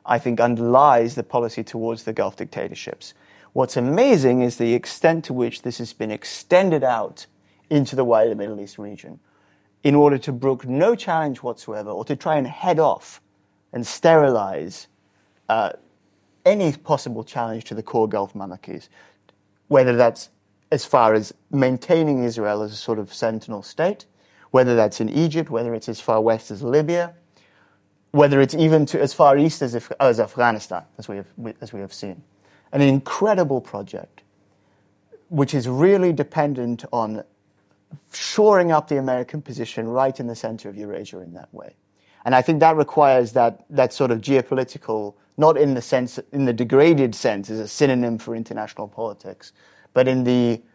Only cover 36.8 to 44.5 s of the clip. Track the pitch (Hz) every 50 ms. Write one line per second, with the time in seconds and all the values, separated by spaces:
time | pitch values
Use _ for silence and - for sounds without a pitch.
36.8 | - - - 120 113 107 110 107 - _ _ _ _ _ _ _ _ _ _ _
37.8 | _ _ - - _ _ - - - - - - 208 214 202 185 175 170 160 151
38.8 | 147 - 151 139 131 131 127 127 123 - - 151 - - 120 - 117 110 - -
39.8 | 113 113 120 127 135 135 131 - 127 120 117 - - 113 110 107 - 104 98 104
40.8 | 104 101 101 90 104 - - 92 90 85 85 87 - - - - - - - _
41.8 | _ _ _ _ _ _ _ _ - 120 131 127 123 - 165 147 160 165 160 156
42.8 | 143 - - - 147 139 131 127 123 110 113 127 120 117 - - _ - 151 139
43.8 | 127 120 - - 143 123 120 110 110 139 139 131 120 -